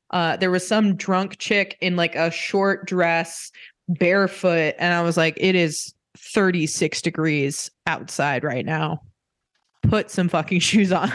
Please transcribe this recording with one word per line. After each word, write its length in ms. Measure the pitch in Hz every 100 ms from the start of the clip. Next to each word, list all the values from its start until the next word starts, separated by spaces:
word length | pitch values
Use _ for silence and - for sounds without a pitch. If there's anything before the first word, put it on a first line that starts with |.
| -
uh, 240 | 180 165 -
there 160 | 185
was 160 | 180 180
some 300 | 220 208 185
drunk 400 | - 185 196 -
chick 400 | - 208 196 -
in, 160 | 180 175
like, 180 | 170 160
a 120 | 165
short 560 | 165 - 196 196 190 185
dress, 680 | 180 170 165 160 - - - - _ -
barefoot, 880 | 165 175 196 190 - 185 170 156 -
and 140 | 175
I 80 | 170
was 140 | 170 165
like, 200 | 160 156
"It 180 | 190 185
is 380 | 165 151 - - _ -
thirty-six 840 | - 220 190 175 156 - 156 -
degrees 680 | 170 165 156 147 139 - - _ -
outside 580 | 160 - - 147 127
right 220 | 151 127 -
now. 340 | 156 156 156 - _ _ _ _ _ _ _
Put 260 | - 214 -
some 160 | - 180
fucking 320 | 165 156 180
<laughs> 20 |
shoes 300 | - 214 190
on." 180 | 180 185